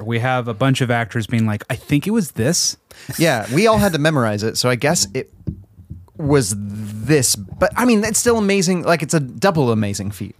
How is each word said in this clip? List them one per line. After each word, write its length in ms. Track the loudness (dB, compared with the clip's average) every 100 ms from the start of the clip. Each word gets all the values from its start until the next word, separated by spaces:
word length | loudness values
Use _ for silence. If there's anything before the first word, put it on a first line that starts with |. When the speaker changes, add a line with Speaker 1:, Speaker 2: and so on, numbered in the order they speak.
| -4
Speaker 1:
We 140 | -2
have 280 | 0 -2 -4
a 60 |
bunch 260 | -2 0 2
of 100 | 2
actors 380 | 0 0 -4 -2
being 180 | 0 0
like, 200 | -2 -6
"I 60 | -8
think 320 | -2 -2 0
it 40 |
was 200 | -2 -2
this." 460 | -2 -2 0 -2 -6 _ -20 -10 0
Speaker 2:
Yeah, 280 | 0 0 0
we 140 | 2 4
all 100 | 4
had 120 | 2
to 80 | 2
memorize 420 | 2 2 0 0
it, 120 | -2 0
so 120 | 0
I 60 | 2
guess 300 | 2 0 -2
it 200 | -6 -8 -12 -12 -12 -16 -20 -20 -20 -18 -6
was 380 | 2 2 2 -2
this. 760 | -6 -8 -10 -6 2 2 2 -2
But, 380 | -6 -2 -2 2
I 100 | 2
mean, 180 | 2
it's 160 | 2 0
still 180 | 2 2
amazing. 460 | 2 2 2 0
Like, 180 | 2 0
it's 140 | 2 -2
a 40 |
double 520 | -2 -2 0 2 2
amazing 400 | 2 0 -4 -6
feat 240 | -8 -12